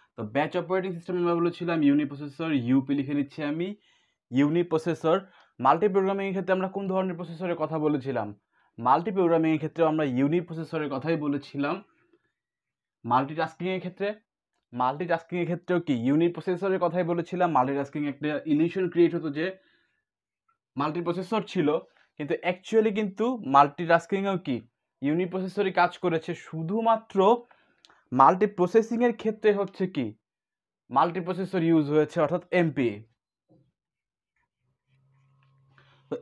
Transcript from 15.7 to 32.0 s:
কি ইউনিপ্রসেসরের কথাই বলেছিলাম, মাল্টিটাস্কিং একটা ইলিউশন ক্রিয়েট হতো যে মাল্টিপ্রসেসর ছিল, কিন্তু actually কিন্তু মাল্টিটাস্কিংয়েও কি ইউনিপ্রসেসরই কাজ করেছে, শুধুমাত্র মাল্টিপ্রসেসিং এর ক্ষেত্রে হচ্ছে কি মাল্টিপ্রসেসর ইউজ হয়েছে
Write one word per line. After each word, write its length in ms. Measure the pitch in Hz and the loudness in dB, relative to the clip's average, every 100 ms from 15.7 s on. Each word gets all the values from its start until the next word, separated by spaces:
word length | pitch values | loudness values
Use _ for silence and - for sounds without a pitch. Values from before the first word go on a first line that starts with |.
| 180 | -2
কি 140 | 170 123 120 | 0 0 2
ইউনিপ্রসেসরের 760 | 147 170 170 190 175 196 185 | 4 2 0 -4 -2 -2 0
কথাই 200 | 175 175 | 0 0
বলেছিলাম, 440 | 170 175 170 180 175 | -2 -2 -4 -2 2
মাল্টিটাস্কিং 520 | 139 131 139 139 151 147 | 2 2 -2 -4 -6 -6
একটা 220 | 135 151 147 160 | -6 -6 -6 0
ইলিউশন 380 | 147 170 190 180 | 2 2 0 -2
ক্রিয়েট 200 | 170 170 | 2 2
হতো 140 | 170 151 | 2 -6
যে 160 | 143 180 190 _ _ _ _ _ _ _ _ _ _ _ 131 | -6 -6 -8 _ _ _ _ _ _ _ _ _ _ _ -6
মাল্টিপ্রসেসর 680 | 147 165 170 170 175 220 - | -4 -4 -4 -4 -2 -4 -2
ছিল, 160 | 185 147 165 - _ _ - | 0 0 0 -4 _ _ -12
কিন্তু 140 | 147 165 170 | -6 -2 -2
actually 420 | 185 - 220 220 208 | -4 0 2 2 0
কিন্তু 260 | 208 190 233 247 131 | -4 -2 -4 -2 2
মাল্টিটাস্কিংয়েও 840 | 139 175 180 165 165 - 196 196 190 151 | 4 4 2 2 2 2 -4 -2 -4 -4
কি 100 | 117 110 _ _ _ | -6 -6 _ _ _
ইউনিপ্রসেসরই 720 | 139 160 180 185 185 202 190 | -2 -2 -2 -4 -6 -2 0
কাজ 200 | 180 175 - | 2 2 0
করেছে, 320 | 180 160 170 | -2 -2 -4
শুধুমাত্র 840 | 160 - 160 160 214 226 220 220 196 220 240 - _ _ _ _ _ _ | -10 -10 -8 -4 -2 0 0 0 2 4 4 0 _ _ _ _ _ _
মাল্টিপ্রসেসিং 840 | 127 135 185 208 208 180 226 220 233 | 6 8 8 2 2 2 4 2 2
এর 100 | 240 233 | 0 0
ক্ষেত্রে 340 | 220 214 214 | -6 0 2
হচ্ছে 320 | 202 196 - 185 | 2 -2 -4 -4
কি 200 | 170 113 107 _ _ _ _ _ _ _ | -4 -6 -8 _ _ _ _ _ _ _
মাল্টিপ্রসেসর 720 | 127 170 175 170 175 185 185 | 2 2 0 -6 -6 -2 0
ইউজ 220 | 165 165 147 | 4 4 4
হয়েছে 260 | 151 | 2